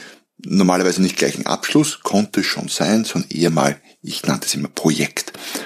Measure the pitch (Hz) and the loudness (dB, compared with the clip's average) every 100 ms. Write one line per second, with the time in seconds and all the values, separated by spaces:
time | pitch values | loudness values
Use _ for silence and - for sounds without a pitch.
0 | - - _ _ - 95 92 90 92 87 | -20 -20 _ _ -2 2 4 4 2 2
1 | 95 - 69 - - - - 147 151 - | 0 2 0 0 -4 -4 2 4 4 -2
2 | - 98 104 - 92 - - - 80 113 | 0 0 2 0 -2 -4 -6 -2 2 2
3 | 110 - - - 85 80 139 143 _ _ | 0 -4 -4 0 2 4 2 -2 _ _
4 | - - - 85 - - 71 - 80 76 | -12 -6 -4 -2 -4 -4 -6 0 0 2
5 | 73 - - - - - | -2 -6 -10 -12 -10 -10